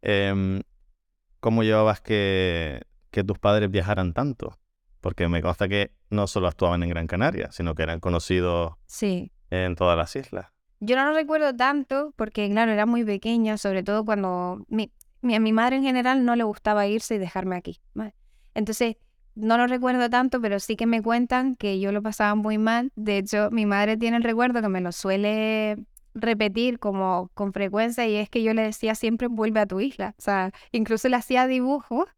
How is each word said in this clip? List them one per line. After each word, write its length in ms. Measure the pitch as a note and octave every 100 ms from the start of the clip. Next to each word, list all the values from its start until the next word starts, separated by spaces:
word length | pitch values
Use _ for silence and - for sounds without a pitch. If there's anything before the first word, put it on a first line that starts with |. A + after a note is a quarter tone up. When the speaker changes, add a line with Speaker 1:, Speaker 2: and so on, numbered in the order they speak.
Speaker 1:
Em, 600 | - G2+ G2 G2 F#2+ F#2+ - _ _ _ _ _ _ _
¿cómo 220 | A#2 A2+
llevabas 380 | A2 A2 G#2+ G#2
que, 800 | - G#2+ G2 F#2+ F#2 E2+ D#2+ B1+ - _ _
que 140 | -
tus 140 | G2 G2
padres 320 | G#2 G#2+ G#2
viajaran 420 | G2 F#2 G#2 F#2
tanto? 460 | E2 C#3+ C3 - - _ _ _ _
Porque 280 | F2+ F2 E2+
me 140 | E2+
consta 260 | E2 E2+ G2
que 240 | G2+ G2+ _ _
no 160 | G#2 G2
solo 220 | - F2+
actuaban 340 | - F2+ F2
en 80 | E2+
Gran 160 | E2+ D#2+
Canaria, 440 | F2 C3 - -
sino 220 | - E2+
que 80 | D#2+
eran 180 | D#2+ E2
conocidos 760 | F#2 E2+ - F2+ F2+ E2+ E2+ - -
Speaker 2:
Sí. 460 | - G#3 F3+ - _ _
Speaker 1:
en 260 | F2+ F2+ F2
todas 200 | F2+ E2+
las 180 | D#2+ C3
islas. 300 | C3+ F#2+ F#2 _ _ _
Speaker 2:
Yo 160 | G#3+ B3+
no 100 | C#4
lo 80 |
recuerdo 400 | D#4 D4+ D#4 D4+ B3
tanto 560 | B3+ C#4+ C4+ C4+ D4 -
porque, 320 | A3 G#3+ G#3
claro, 220 | G3+ A3+
era 120 | G#3
muy 200 | G#3+ A#3
pequeña, 520 | A3 G3+ A3 A#3 A3 G#3+
sobre 260 | G3+ F#3+
todo 220 | F#3 G#3
cuando 600 | A3 G#3 F#3+ F3+ F3+ F#3+ -
mi, 240 | G#3+ A3 _ - _
mi, 120 | B3
a 60 | A3
mi 120 | A3
madre 240 | A3 A#3+ C4+
en 60 |
general 420 | C4+ B3+ B3 C4
no 120 | B3 A#3+
le 80 |
gustaba 420 | A3+ G#3 - G#3 G3+
irse 280 | G#3+ -
y 40 | G#3+
dejarme 380 | F3+ F#3+ F#3 F3+
aquí, 240 | F3 E3+ _
¿vale? 200 | - G#3+ _ _ _ _
Entonces, 420 | - G#3 A3 A#3 A3 _ _ _
no 220 | - A3 A#3
lo 100 | B3
recuerdo 440 | B3+ B3+ B3+ A#3+
tanto, 300 | B3 B3+ B3+
pero 200 | A3+ G3+
sí 160 | - G#3+
que 100 | A#3
me 160 | A#3
cuentan 540 | G#3+ A#3 A#3+ B3+ C4 B3+
que 240 | G#3 F#3+
yo 100 | G3
lo 120 | G#3
pasaba 320 | G#3+ G#3+ G#3
muy 240 | G#3 G#3+ G#3+
mal. 340 | A3 A#3 B3+ -
De 220 | G#3+ G3+
hecho, 300 | G3 G#3 G#3
mi 160 | A3+ G#3
madre 300 | G3+ G#3 A3
tiene 220 | A#3 A#3
el 40 |
recuerdo 380 | A#3 A3+ B3 B3
que 80 | G#3+
me 120 | F#3
lo 120 | F3+
suele 840 | F3 G3 G3 G#3 G#3+ A3 A3 G#3+ G#3+ A3 - _
repetir 640 | - A3+ G#3+ G#3+ G3 B3 A#3
como 520 | G#3 G3 F#3+ F3+ F#3
con 180 | - G3
frecuencia 540 | F#3+ G3 G3+ A#3 A#3+ A#3
y 80 | G#3
es 120 | G#3+
que 120 | A#3+
yo 100 | A3
le 80 | A3
decía 320 | A3 G#3+ A3+
siempre, 320 | G#3+ A3+ A3+ A#3+
"Vuelve 320 | A3+ A3 G#3+
a 60 | G3+
tu 140 | F#3+
isla". 340 | C4 - G3 -
O 40 |
sea, 300 | - G3 F#3 - -
incluso 380 | A#3+ A3 A3+ B3+
le 80 | B3
hacía 300 | - B3+ B3+
dibujos 580 | C4 B3+ C#4+ - A#3+ F#4